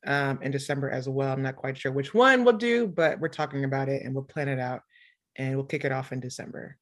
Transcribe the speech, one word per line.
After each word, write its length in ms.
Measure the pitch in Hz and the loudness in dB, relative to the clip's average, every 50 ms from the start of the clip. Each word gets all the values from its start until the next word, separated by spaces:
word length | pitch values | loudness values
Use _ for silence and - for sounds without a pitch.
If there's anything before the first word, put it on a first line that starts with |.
| _ - | _ 0
um, 320 | 143 143 143 139 135 131 | 0 2 2 0 -2 -2
in 80 | - 135 | -4 -4
December 380 | 135 139 135 - 143 139 139 131 | -4 -4 -2 -2 -4 -2 -2 -2
as 180 | - 131 123 135 | -2 -4 -4 -4
well. 240 | 131 135 139 135 | -2 0 0 0
I'm 120 | 131 135 135 | 0 -2 -2
not 120 | 135 135 | -4 -4
quite 220 | - - 135 135 135 | -6 -6 -6 -6 -4
sure 140 | - 135 | -4 -2
which 200 | 131 139 139 139 - | -2 -2 -4 0 4
one 300 | 214 247 262 262 254 247 | 6 8 8 8 8 8
we'll 140 | 240 233 214 | 6 6 6
do, 300 | 233 240 233 240 240 208 | 4 2 2 2 2 0
but 320 | 165 - 165 156 - - | 2 2 2 2 2 2
we're 80 | 156 160 | -2 -4
talking 360 | - - 151 147 143 139 139 | -2 -2 -4 -2 -2 -2 0
about 240 | 139 135 135 135 135 | 0 0 0 0 0
it 140 | 139 135 - | -2 -2 -2
and 120 | 123 131 | -4 -6
we'll 80 | 135 135 | -6 -6
plan 240 | - - 156 147 139 | -6 -6 -4 -2 -2
it 120 | 139 127 | -2 -2
out 220 | 127 127 127 117 - _ _ _ - _ _ _ _ _ _ | -2 -4 -6 -8 -10 _ _ _ -20 _ _ _ _ _ _
and 200 | - 131 131 135 | -6 -4 -2 -2
we'll 100 | 135 135 | -2 -4
kick 200 | 139 - 147 143 | -2 -4 -2 -2
it 60 | 143 | -2
off 200 | 135 131 135 - | -2 -2 -4 -6
in 80 | - 131 | -8 -8
December. 580 | 127 127 127 - - - - - - - 135 _ | -8 -8 -10 -10 -12 -12 -12 -12 -14 -14 -16 _